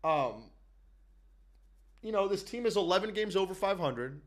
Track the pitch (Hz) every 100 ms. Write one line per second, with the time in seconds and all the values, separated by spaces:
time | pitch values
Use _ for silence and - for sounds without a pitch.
0 | 160 156 127 107 110 - - - - -
1 | - - _ - - - _ - - -
2 | 220 214 196 196 - 233 240 196 175 185
3 | 214 208 214 185 185 185 196 196 156 120
4 | 127 147